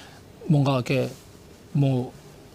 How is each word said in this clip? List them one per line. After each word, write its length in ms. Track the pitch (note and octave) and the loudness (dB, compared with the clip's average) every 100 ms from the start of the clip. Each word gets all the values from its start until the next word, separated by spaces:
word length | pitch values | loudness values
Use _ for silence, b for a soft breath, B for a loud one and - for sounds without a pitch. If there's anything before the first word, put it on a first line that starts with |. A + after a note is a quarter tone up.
| B B - - G#4 | B B -20 -8 0
뭔가 280 | D3 C#3 | 2 2
이렇게 340 | C3+ A#2+ C3 B2 - - - - - - | 0 0 -2 -2 -8 -20 -20 -20 -20 -6
뭐 400 | D3 C#3 B2+ B2+ - - - - | 0 0 0 -4 -12 -20 -20 -20